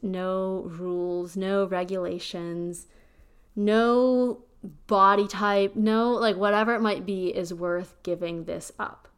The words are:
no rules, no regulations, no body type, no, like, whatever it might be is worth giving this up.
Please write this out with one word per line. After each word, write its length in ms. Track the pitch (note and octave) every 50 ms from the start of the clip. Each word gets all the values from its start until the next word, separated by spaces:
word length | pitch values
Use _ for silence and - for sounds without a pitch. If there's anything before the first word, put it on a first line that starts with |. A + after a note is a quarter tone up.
no 640 | - G3+ F#3 F#3 F#3 F#3 F#3 F#3+ F#3+ F#3+ F#3+ F#3+ -
rules, 720 | F3+ E3 E3 F3+ F3+ F3+ F3 F3 F3+ F3+ F3 F3 F3 E3+ G3
no 280 | F#3+ F#3+ G3 G3 G3
regulations, 1200 | F#3 F#3 F3+ F3+ F3+ F#3+ F#3+ F3+ F3+ F3+ F3 - - - F3+ E3+ E3+ E3+ E3+ F3 F3 F3 E3+ - - - - - _ _ - - - _ - _ _ _ G#3+
no 880 | G#3 G#3 G#3+ A3 A#3 A#3 A#3+ B3 B3+ B3+ B3+ B3 B3 B3 A3+ - - _ _ - - G3 D3+ - -
body 420 | - G#3+ G3 F#3+ G3 G3+ G3+ G3+ G3+
type, 480 | - F#3 G#3 G#3 G3+ G3+ G3 G3 G3
no, 360 | A3 G#3+ G#3+ A3 A3+ A3+ A#3+
like, 260 | B3 A#3 A#3 A3 G3+ F3+
whatever 380 | G3+ G#3 G#3 G#3 A3 A3 A#3
it 40 | A3
might 260 | A3+ G#3+ G3+ - F3+
be 240 | F3+ G3+ F#3+ F#3 F3 -
is 180 | - F3+ E3+ F3+
worth 420 | E3+ F3 F3+ F3 F3 F3+ - - _ -
giving 420 | - F3 E3+ F3 E3+ E3+ E3 E3
this 260 | E3+ E3+ E3+ D#3+ - - -
up. 300 | - - - - - - _